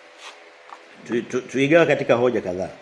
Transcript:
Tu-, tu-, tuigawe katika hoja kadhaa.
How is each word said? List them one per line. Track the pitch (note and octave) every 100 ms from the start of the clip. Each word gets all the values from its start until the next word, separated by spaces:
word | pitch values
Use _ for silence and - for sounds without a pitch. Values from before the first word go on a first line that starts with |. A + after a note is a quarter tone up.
| - - - - - - - - - - -
Tu-, | A#2+
tu-, | G#2+ B2+
tuigawe | - B2+ C#3 E3 D3+
katika | C#3 C#3
hoja | A#2+ B2+ A2
kadhaa. | F#2 F2+ F2 -